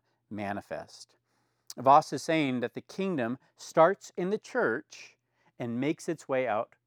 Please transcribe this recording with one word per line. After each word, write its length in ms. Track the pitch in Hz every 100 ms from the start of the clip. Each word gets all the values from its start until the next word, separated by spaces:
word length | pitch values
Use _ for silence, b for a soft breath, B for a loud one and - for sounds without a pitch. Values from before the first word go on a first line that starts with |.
| - _ _
manifest." 840 | 104 101 101 - 80 - - - _ _ _ _ _ - -
Voss 340 | 131 147 -
is 100 | 143
saying 380 | - 160 139 127
that 140 | 117
the 60 | 120
kingdom 580 | - - 190 156 117 127 b _
starts 560 | - 165 165 196 - -
in 140 | 180
the 80 | 214
church 800 | - 254 170 127 - - - _ _ _ _ -
and 220 | 120 120
makes 280 | 139 156 -
its 200 | 160 -
way 180 | 131 123
out 280 | 107 - _